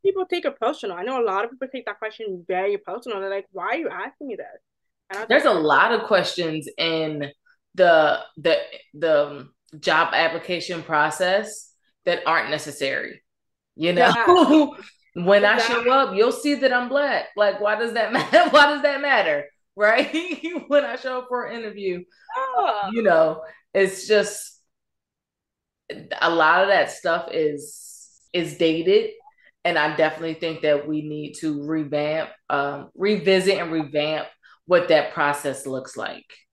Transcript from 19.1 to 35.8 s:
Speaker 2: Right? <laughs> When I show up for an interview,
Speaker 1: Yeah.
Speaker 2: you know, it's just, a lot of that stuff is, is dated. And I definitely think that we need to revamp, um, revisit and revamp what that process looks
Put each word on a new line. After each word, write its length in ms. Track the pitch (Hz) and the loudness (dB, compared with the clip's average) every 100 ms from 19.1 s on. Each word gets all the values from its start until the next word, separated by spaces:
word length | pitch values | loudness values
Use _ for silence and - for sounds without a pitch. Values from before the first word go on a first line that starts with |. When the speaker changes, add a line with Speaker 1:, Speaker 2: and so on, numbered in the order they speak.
| 247 165 147 - _ _ - | 2 2 -2 -4 _ _ 0
Speaker 2:
Right? 360 | 208 233 - | 2 4 0
<laughs> 560 | 311 359 311 320 349 - | -4 -6 -8 -8 -10 0
When 160 | 285 277 | 0 0
I 100 | 247 | -8
show 240 | 262 254 | -8 -8
up 80 | 247 | -6
for 180 | 247 240 | -8 -6
an 140 | 233 | -10
interview, 440 | 220 202 196 180 180 _ _ 494 | -10 -8 -6 -6 -10 _ _ -6
Speaker 1:
Yeah. 540 | 523 508 381 320 196 | -2 0 0 -2 -4
Speaker 2:
you 120 | 226 | 0
know, 400 | 214 165 160 - - - _ | 2 4 4 0 -12 -20 _
it's 340 | 190 190 190 - | 0 0 -2 0
just, 500 | 208 208 - - _ _ _ _ _ _ _ _ _ _ _ _ _ _ - - - | 2 2 -6 -16 _ _ _ _ _ _ _ _ _ _ _ _ _ _ -18 -12 -2
a 80 | 165 | 0
lot 320 | 165 156 175 | 2 4 4
of 60 | 196 | 4
that 200 | 190 143 | 2 2
stuff 400 | - 180 165 - | -4 -4 -4 -4
is, 800 | - 151 147 - - - - - _ _ | -2 -2 -4 -12 -20 -20 -20 -20 _ _
is 240 | 175 160 147 | -6 -4 0
dated. 540 | 165 160 170 208 226 - - _ _ _ | 0 2 4 2 2 -10 -20 _ _ _
And 140 | 175 165 | -4 0
I 180 | 151 156 | -2 2
definitely 380 | 156 151 165 160 | 0 0 -8 -6
think 260 | 165 160 | -8 -2
that 260 | 151 147 147 | 0 0 0
we 140 | 151 | -6
need 320 | 151 151 147 147 | -6 -10 -10 -8
to 220 | 160 147 143 | -6 -6 -4
revamp, 640 | 160 143 147 147 156 151 - _ | -4 -4 -4 -2 -4 -6 -12 _
um, 400 | 143 139 143 - - | -2 -2 -6 -14 -4
revisit 640 | 196 208 165 190 185 190 | -2 0 2 2 2 0
and 120 | 170 | -2
revamp 560 | 160 147 147 151 156 - _ _ _ - | -4 -2 -2 -2 -4 -8 _ _ _ 2
what 220 | 180 175 | 2 6
that 260 | 156 143 | 2 2
process 540 | - 147 143 143 135 135 | 0 0 0 -4 -6 -8
looks 280 | 131 | -10